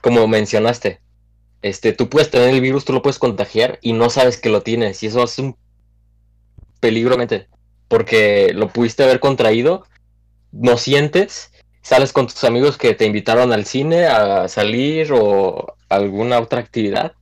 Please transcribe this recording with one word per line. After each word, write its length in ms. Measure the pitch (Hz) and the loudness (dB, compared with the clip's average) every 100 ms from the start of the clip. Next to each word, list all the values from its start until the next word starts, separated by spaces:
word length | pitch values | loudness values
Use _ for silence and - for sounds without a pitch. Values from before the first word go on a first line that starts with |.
como 260 | 123 117 110 | 2 2 2
mencionaste, 720 | 110 104 107 113 120 101 - _ _ _ _ _ _ | 0 0 0 0 -2 -6 -8 _ _ _ _ _ _
este, 320 | 104 - 117 | -10 -2 -4
tú 160 | - 151 | -2 0
puedes 200 | 143 151 | 0 2
tener 200 | 127 123 | 2 2
el 120 | 131 | 2
virus, 240 | 131 135 - | 0 -2 -2
tú 80 | |
lo 80 | 131 | -2
puedes 180 | 139 131 | -2 -2
contagiar 600 | 127 98 101 110 123 - | -4 -2 -4 -2 -2 -2
y 120 | 117 | -4
no 160 | 113 117 | 0 0
sabes 280 | 135 127 120 | 2 0 0
que 100 | 120 | 0
lo 120 | 107 | 0
tienes, 400 | 107 113 110 - | 0 -2 -2 -4
y 60 | 107 | -4
eso 160 | 117 | -2
hace 180 | 120 - | -2 -4
un 160 | 135 - _ _ _ _ _ _ _ _ _ - - _ | -10 -10 _ _ _ _ _ _ _ _ _ -20 -20 _
peligro 380 | 117 113 120 123 | -2 0 0 0
mente, 300 | 120 101 - _ _ _ _ | -2 -6 -8 _ _ _ _
porque 640 | 113 95 113 104 101 95 | -2 2 2 4 4 2
lo 140 | 90 104 | 0 -4
pudiste 340 | 117 117 - | -2 -2 2
haber 160 | 131 127 | 2 2
contraído, 680 | 139 131 117 113 131 185 _ _ _ _ _ _ _ | 0 0 0 2 0 -2 _ _ _ _ _ _ _
no 260 | 104 120 117 | -2 0 0
sientes, 760 | - 143 147 180 202 - - _ _ _ | 2 0 2 0 -2 -6 -20 _ _ _
sales 320 | - 131 135 | 0 2 2
con 140 | - 123 | 0 -4
tus 160 | - | -2
amigos 340 | 123 120 143 - | 0 2 0 0
que 160 | 120 | -2
te 120 | 104 110 | 0 0
invitaron 460 | 107 107 113 123 | 0 0 2 2
al 140 | 110 101 | 0 -4
cine 400 | 131 147 170 165 | -4 0 2 2
a 420 | 117 104 98 113 | 2 2 0 -2
salir 640 | - 104 117 139 160 151 | -2 -2 -2 -2 -2 0
o 640 | 131 104 101 92 - - - _ | 2 2 2 0 -4 -14 -18 _
alguna 500 | 98 101 98 117 123 | -2 -2 -4 -2 -2
otra 200 | 113 120 | -2 -6
actividad 540 | 117 117 107 104 170 _ | -6 -4 -4 -4 -6 _